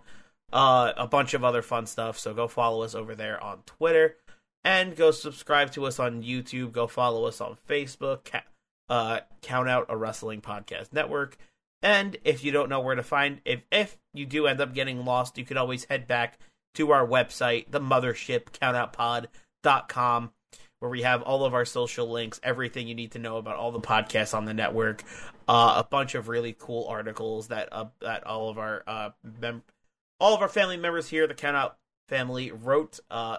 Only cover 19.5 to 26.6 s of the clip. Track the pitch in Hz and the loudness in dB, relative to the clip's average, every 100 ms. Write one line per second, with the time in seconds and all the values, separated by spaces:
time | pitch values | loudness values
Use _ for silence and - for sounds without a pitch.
19.5 | _ 143 135 - 127 123 120 117 _ _ | _ 4 4 2 0 2 2 -2 _ _
20.5 | - - - 123 123 123 123 123 135 135 | -20 -20 -10 -8 -2 2 2 2 2 2
21.5 | 123 120 127 120 - 117 117 113 - 127 | 2 0 -2 -4 -4 -4 -4 -6 -6 -4
22.5 | 127 120 131 117 117 113 120 117 113 107 | -2 -4 -6 -10 -10 -10 -10 -8 -6 -6
23.5 | 87 117 117 - 110 110 110 107 110 107 | -4 -4 -4 2 2 2 0 0 -2 -4
24.5 | 110 110 110 113 107 - - - - - | -2 0 2 0 -2 -12 -14 -16 -6 4
25.5 | 117 117 - - 139 135 131 110 117 117 | 8 8 6 2 -2 -2 -4 -4 -4 -4
26.5 | 110 | -8